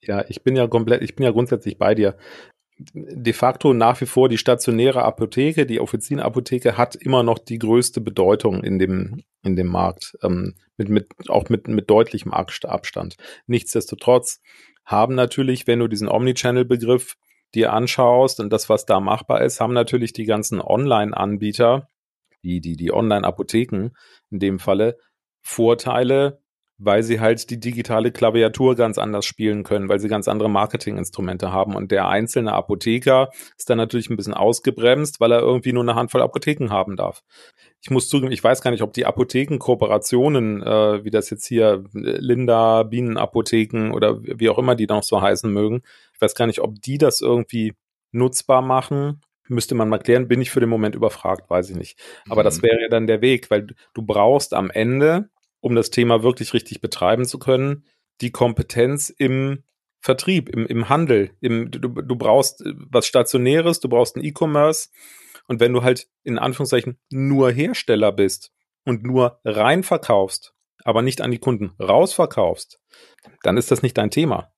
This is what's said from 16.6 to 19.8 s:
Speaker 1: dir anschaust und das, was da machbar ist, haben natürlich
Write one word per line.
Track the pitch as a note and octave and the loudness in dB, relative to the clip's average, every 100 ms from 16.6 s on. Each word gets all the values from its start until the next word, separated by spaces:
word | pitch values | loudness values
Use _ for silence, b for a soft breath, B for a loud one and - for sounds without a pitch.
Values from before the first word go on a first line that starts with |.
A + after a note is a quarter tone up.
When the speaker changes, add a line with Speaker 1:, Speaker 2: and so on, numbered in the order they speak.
| B2 B2 A2+ B2 - - _ _ _ | 0 0 2 0 0 -20 _ _ _
Speaker 1:
dir | A2+ A2+ | 0 2
anschaust | A2 B2 - B2 B2 C3 - | 2 -2 2 4 6 4 0
und | G#2 | -2
das, | A2 - | -2 0
was | G#2+ - | 0 2
da | G2 | 0
machbar | G2 G2+ - A#2+ | 2 -4 0 0
ist, | B2+ A#2+ | 0 0
haben | A#2 | -2
natürlich | B2 | 0